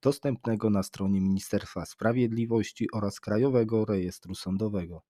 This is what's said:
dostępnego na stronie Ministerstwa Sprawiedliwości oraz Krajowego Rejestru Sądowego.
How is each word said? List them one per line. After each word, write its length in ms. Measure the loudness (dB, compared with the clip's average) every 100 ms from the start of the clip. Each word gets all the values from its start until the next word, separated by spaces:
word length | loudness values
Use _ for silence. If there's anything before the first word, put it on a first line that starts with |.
dostępnego 680 | 0 0 -2 -4 -2 0 2
na 140 | 2
stronie 380 | 0 -2 0 2
Ministerstwa 640 | 2 0 0 -4 -4 -10 -10
Sprawiedliwości 1040 | -2 0 2 2 0 0 2 0 -2 -4
oraz 260 | -2 -4 -4
Krajowego 640 | -2 2 4 4 2 2 2
Rejestru 500 | 0 -2 -6 -10 -8
Sądowego. 680 | -4 -2 0 -2 -4 -10 _